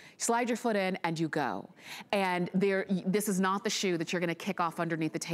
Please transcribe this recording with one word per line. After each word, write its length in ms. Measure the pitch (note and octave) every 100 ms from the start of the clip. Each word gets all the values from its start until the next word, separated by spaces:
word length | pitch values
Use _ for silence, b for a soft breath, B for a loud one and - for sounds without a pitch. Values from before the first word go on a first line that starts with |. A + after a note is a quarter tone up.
| B B
Slide 320 | - A#3 A#3+
your 80 | A#3
foot 180 | A#3+ G#3
in 220 | F#3+ F#3 E3+
and 120 | D#3+
you 120 | D#3
go. 400 | D#3 B2+ F#2+ F#2+ B B B -
And 380 | G#3 F#3 F3+ F3
there, 320 | F#3 G3 F#3+ -
y-, 120 | F#3 F#3
this 220 | G3+ G#3
is 100 | F#3
not 240 | F#3+ G3+
the 60 | G#3+
shoe 280 | - G3 E3
that 140 | E3
you're 80 | F3
gonna 160 | E3+ E3
kick 240 | - F3+
off 180 | E3+ F3
underneath 320 | E3 D#3+ D#3
the 60 | E3 -